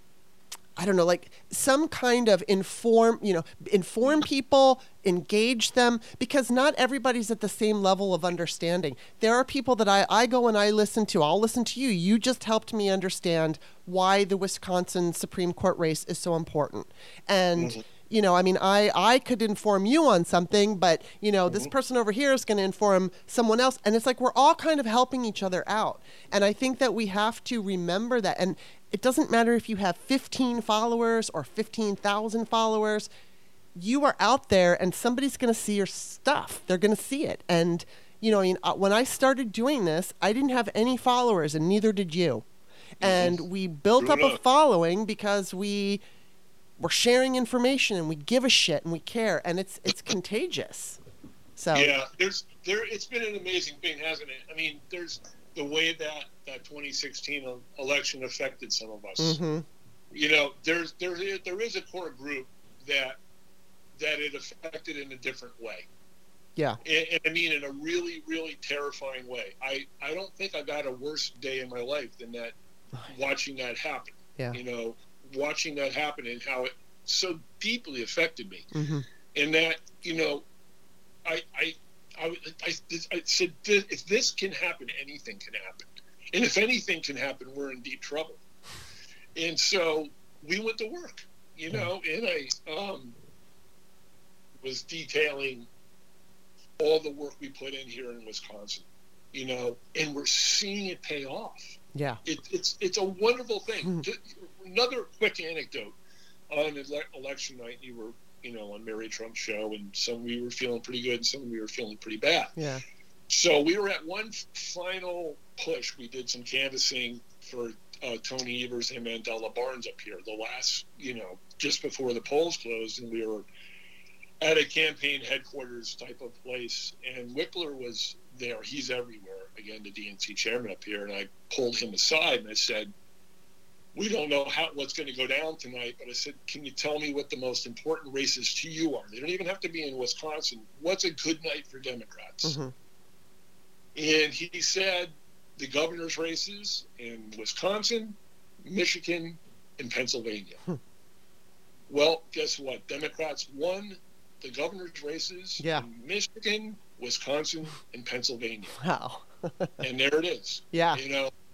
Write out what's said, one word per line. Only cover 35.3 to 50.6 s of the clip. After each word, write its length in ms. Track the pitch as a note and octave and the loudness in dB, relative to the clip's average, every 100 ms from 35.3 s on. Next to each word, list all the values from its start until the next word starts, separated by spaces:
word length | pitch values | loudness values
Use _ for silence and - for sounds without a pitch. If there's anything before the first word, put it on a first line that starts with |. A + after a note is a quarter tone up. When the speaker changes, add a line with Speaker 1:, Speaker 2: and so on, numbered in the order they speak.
| - | 2
Speaker 1:
gonna 180 | A#3+ | 2
see 220 | A3+ - G3+ | 2 0 0
your 100 | F#3+ | 0
stuff. 800 | - - - - - - - - | -4 -12 -2 0 0 -2 -10 0
They're 120 | F3+ | 4
gonna 180 | G#3 G#3+ | 4 4
see 300 | - C#4 D4+ | 0 -2 -2
it. 180 | - - | -4 2
And, 340 | E3+ F3 E3+ - - - - | 4 4 2 -4 -18 -20 -2
you 100 | A3 | 4
know, 80 | G3+ | 6
I 40 | |
mean, 140 | F#3 F3+ | 6 4
uh, 100 | F3 E3 | 0 4
when 180 | G3 | 4
I 100 | G#3+ | 4
started 480 | C4 - C4 C4 A#3 | 2 4 4 4 0
doing 320 | A3 B3+ C#4+ | 0 2 4
this, 300 | F3 D#3+ - - | 4 2 -2 0
I 100 | F#3+ | 2
didn't 200 | A3+ C#4 | 4 4
have 180 | B3+ G3+ | 2 2
any 220 | G#3 A#3+ B3 | 2 2 4
followers 580 | B3+ B3 B3 F#3 D3+ D#3 | 4 4 4 4 2 2
and 120 | E3 | 4
neither 240 | G#3 G#3+ | 4 4
did 240 | G3 F3 E3+ | 2 0 2
you. 300 | E3 A2 - - - - - - | 2 2 -6 -20 -20 -20 -18 0
And 380 | F#3+ F3+ F3 F3 | 4 6 4 2
Speaker 2:
Mm-hmm. 100 | F3 | -2
Speaker 1:
we 180 | G3 F#3 | -4 -4
built 380 | D3 G3+ B3 F#4 | 2 6 6 6
Speaker 2:
True 80 | |
Speaker 1:
up 60 | C#4+ | 6
a 60 | C#4 | 6
Speaker 2:
enough. 120 | A#3+ | 4
Speaker 1:
following 640 | B3+ C#4+ D4+ F3 E3 F#3+ | 6 8 8 6 4 2
because 500 | A3 G#3 G#3 G3+ F#3 | 0 -2 0 0 0
we 460 | F#3 G3+ G3+ G3 G3+ - - - - - - - - | -4 -2 0 0 -2 -4 -20 -20 -20 -20 -20 -20 -6
were 100 | E3 | 0
sharing 460 | - A#3+ B3 C4 B3+ | 4 6 6 6 2
information 640 | A#3 B3 B3 C#4 - F#3+ | 2 4 4 4 2 2
and 100 | D#3 | 0
we 80 | D3+ | -4
give 300 | D3 B3 B3 | 2 4 6
a 40 | |
shit 340 | - - D3 | 6 6 2
and 100 | E3 | 0
we 60 | E3 | -4
care. 420 | - A#3 A3 D#3 | -4 0 0 0
And 160 | F3 F3 | 0 -2
it's, 220 | F#3+ - | -4 -4
it's 180 | F#3+ - | -4 -4
contagious. 1000 | - G3 - G#3+ F4+ - | -4 -4 -2 -4 -2 -6